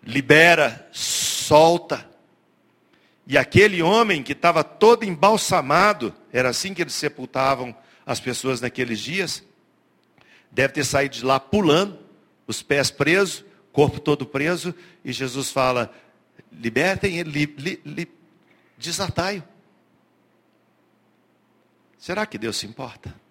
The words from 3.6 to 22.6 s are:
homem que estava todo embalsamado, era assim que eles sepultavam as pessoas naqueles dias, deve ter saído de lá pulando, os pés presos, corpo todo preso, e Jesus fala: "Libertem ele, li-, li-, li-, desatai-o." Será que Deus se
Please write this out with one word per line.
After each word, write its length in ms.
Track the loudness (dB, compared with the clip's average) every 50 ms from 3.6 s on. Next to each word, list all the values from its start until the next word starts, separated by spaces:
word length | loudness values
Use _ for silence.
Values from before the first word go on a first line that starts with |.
| 6 6 4 2 2
homem 400 | 2 4 4 4 2 0 -2 -2
que 100 | -6 -8
estava 320 | 0 0 2 2 2 0
todo 400 | -2 -2 4 6 6 6 6 2
embalsamado, 1080 | -6 -2 2 4 4 4 4 0 0 -2 -2 0 2 2 4 4 4 2 0 -4 -8 -8 -10 -20 _ -2
era 160 | -2 0 0
assim 260 | -2 -4 -6 -8 -6
que 80 | -6 -8
eles 120 | -6 -6
sepultavam 840 | -6 -6 -6 -8 -8 -16 -8 -4 -2 0 0 0 -2 -4 -12 -12 -18 -20 _ _ _ _
as 140 | -8 -8 -6
pessoas 420 | -6 -8 -8 -6 -4 -4 -4 -4
naqueles 380 | -6 -8 -6 -6 -6 -6 -6 -8
dias, 440 | -8 -8 -6 -6 -4 -6 -6 -10 -12 _ _ _ _ _ _ _ _ _ _ _ _ _ _ _ _ _ _ _ _ _
deve 220 | -2 -2 -2 -2 0
ter 120 | -4 -4
saído 300 | -2 0 0 -2 -2 -4
de 100 | -6 0
lá 140 | 0 0 0
pulando, 600 | 0 -2 -2 0 4 4 4 4 2 -2 -6 -16 -20 -20 -20 _ _ _ _ _ _
os 160 | -10 -10 -10 -4
pés 280 | _ -2 0 0 -2
presos, 540 | -2 -2 0 2 2 2 2 0 -4 -12 -16 -20 _ _ _ _
corpo 300 | _ 2 2 2 2 -4
todo 240 | -2 -2 -2 -2 -2
preso, 500 | -8 -6 -4 -2 -2 -4 -4 -6 -10 -10 -12 -18 -20 -20 _ _
e 80 | -10 -8
Jesus 380 | -6 -8 -6 -6 -6 -8 -4
fala: 440 | -2 0 0 0 0 0 -2 -6 -8 -20 _ _ _ _ _ _ _ _ -20 _
"Libertem 680 | -20 -8 -8 -4 -2 0 0 0 -2 -2 -4 -4 -4 -4
ele, 120 | -8 -6
li-, 240 | -4 -4 -4 -4 -4 -10
li-, 240 | -10 -10 -10 -10 _
li-, 280 | -14 -10 -10 -12 -12 _ _ _ _ _ _ _ _ _ _ _ _ _ _
desatai-o." 680 | -12 -10 -8 -6 -6 -4 -4 -4 -2 -4 -4 -6 -10 _ _ _ _ _ _ _ _ _ _ _ _ _ _ _ _ _ _ _ _ _ _ _ _ _ _ _ _ _ _ _ _ _ _ _ _ _ _ _ _ _ _ _ _ _ _ _ _ _ _ _
Será 260 | -12 -10 -6 -6 -6
que 140 | -8 -8 -10
Deus 180 | -8 -8 -8
se 100 | -8